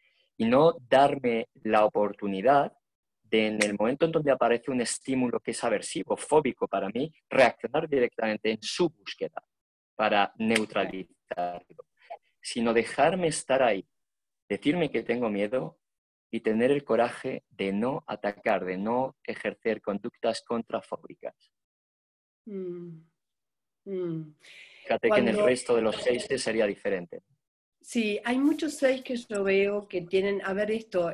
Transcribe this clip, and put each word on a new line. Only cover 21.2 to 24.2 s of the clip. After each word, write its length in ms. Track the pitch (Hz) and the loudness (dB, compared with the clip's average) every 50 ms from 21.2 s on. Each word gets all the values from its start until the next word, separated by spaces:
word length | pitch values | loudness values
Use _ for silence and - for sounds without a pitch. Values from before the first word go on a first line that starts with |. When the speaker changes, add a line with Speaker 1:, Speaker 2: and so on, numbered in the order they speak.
| - - - _ _ _ _ _ _ _ _ _ _ _ _ _ _ _ _ _ _ _ _ _ _ | -16 -16 -16 _ _ _ _ _ _ _ _ _ _ _ _ _ _ _ _ _ _ _ _ _ _
Speaker 2:
Mm. 540 | 226 202 190 185 180 175 175 175 170 165 160 160 _ _ _ _ _ _ _ _ _ _ _ _ _ _ _ _ | -12 -10 -10 -10 -10 -10 -12 -12 -14 -16 -18 -20 _ _ _ _ _ _ _ _ _ _ _ _ _ _ _ _
Mm. 480 | 196 196 180 180 170 165 160 | -8 -6 -6 -4 -4 -6 -6